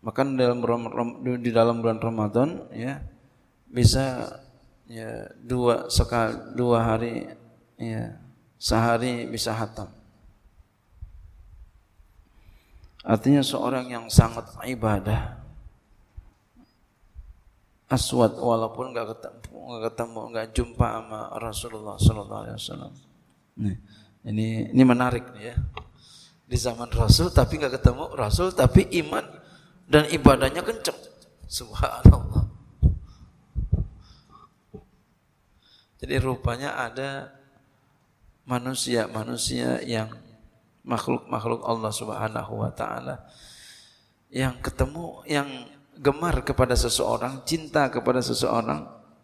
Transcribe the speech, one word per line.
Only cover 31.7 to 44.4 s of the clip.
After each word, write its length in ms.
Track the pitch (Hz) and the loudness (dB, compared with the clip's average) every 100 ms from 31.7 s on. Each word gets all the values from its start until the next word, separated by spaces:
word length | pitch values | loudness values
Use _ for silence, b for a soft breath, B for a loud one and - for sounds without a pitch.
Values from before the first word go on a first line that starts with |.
| - 139 123 123 - - - - - - - - - - - - _ _ - - - - - b b b - - _ _ - _ _ _ _ _ _ _ _ b b b _ | -4 -2 8 8 8 4 -4 -4 -8 -20 0 0 0 -10 -20 -20 _ _ -8 -2 -2 -4 -10 b b b -20 -20 _ _ -20 _ _ _ _ _ _ _ _ b b b _
Jadi 140 | 120 139 131 | -4 -2 0
rupanya 640 | 127 131 120 143 - 123 | -2 -4 -4 -6 -6 -6
ada 400 | 127 139 139 - - _ _ _ _ _ _ _ _ _ _ - | -6 -8 -8 -14 -20 _ _ _ _ _ _ _ _ _ _ -6
manusia-manusia 1400 | 123 127 131 - 117 110 113 110 123 - 127 123 127 - | -6 -4 -6 -2 0 -2 -4 -6 -4 -4 -2 -2 -2 -2
yang 240 | 113 110 - - - - _ _ _ - | -4 -4 -10 -20 -20 -20 _ _ _ -6
makhluk-makhluk 800 | 117 - 127 - 120 113 117 - | -4 -2 -4 -4 -6 -4 -4 -2
Allah 260 | 113 110 | -4 -4
Subhanahu 720 | 104 110 107 110 113 104 110 | -6 -8 -6 -6 -6 -8 -6
wa 100 | 110 | -6
taala 540 | - - 120 127 - - B B B B B B B B B _ | -4 -8 -6 -10 -12 -14 B B B B B B B B B _
yang 240 | 123 | -2